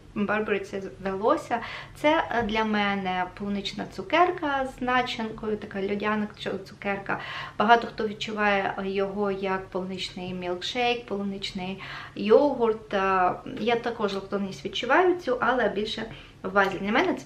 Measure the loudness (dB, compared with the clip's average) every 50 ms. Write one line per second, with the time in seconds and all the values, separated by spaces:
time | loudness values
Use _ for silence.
0 | -20 -8 -4 -2 0 0 0 0 0 0 -2 -2 -2 -4 -8 -8 -8 -10 -10 -8
1 | -6 -4 -2 0 2 2 2 2 2 -2 -4 -4 -4 -6 -10 -12 -14 -14 -6 0
2 | 2 4 4 4 2 0 0 -2 0 0 0 0 2 2 2 2 2 2 0 0
3 | -2 -2 -2 -2 -2 -4 -6 -6 -6 -4 -4 -4 -4 -6 -6 -8 -8 -8 -8 -10
4 | -2 2 4 6 6 4 4 0 -2 -2 0 0 -2 -4 -6 -4 -2 2 2 2
5 | 2 0 -2 -6 -6 -6 -6 -6 -4 -4 -4 -4 -4 -6 -6 -4 -2 -2 -2 -2
6 | 0 0 0 0 -2 -4 -6 -8 -6 -6 -6 -6 -8 -12 -14 -8 -4 -4 -4 -4
7 | -4 -4 -6 -6 -6 -8 -8 -8 -10 -4 0 2 6 8 8 8 6 2 -2 -2
8 | -2 -2 -2 -4 -6 -4 0 2 4 4 4 4 2 0 -2 -2 -4 -2 0 0
9 | 0 0 0 0 0 0 0 -2 -2 -2 -2 -2 -4 -6 -6 -6 -4 -4 -6 -6
10 | -8 -8 -8 -8 -8 -8 -6 -6 -4 -4 -4 -4 -4 -4 -2 0 0 2 0 -2
11 | -4 -6 -4 -4 -4 -4 -6 -6 -8 -8 -8 -6 -6 -6 -6 -8 -10 -10 -12 -12
12 | -12 -10 -8 -2 6 8 8 8 8 6 4 2 2 2 2 0 -4 -4 -2 0
13 | 2 4 4 4 4 4 2 -2 -6 -10 -8 -4 0 0 0 0 0 -2 -2 -2
14 | -2 -2 -2 -4 -4 -4 -4 -4 -4 -4 -6 -8 -8 -6 -6 -4 0 4 4 6
15 | 6 6 4 2 0 -2 0 2 2 2 2 2 2 0 0 -2 -2 -2 -4 -6
16 | -8 -8 -10 -14 -16 -18 -16 -10 -8 0 2 4 4 4 0 -2 -2 0 2 2
17 | 2 2 0 -2 -6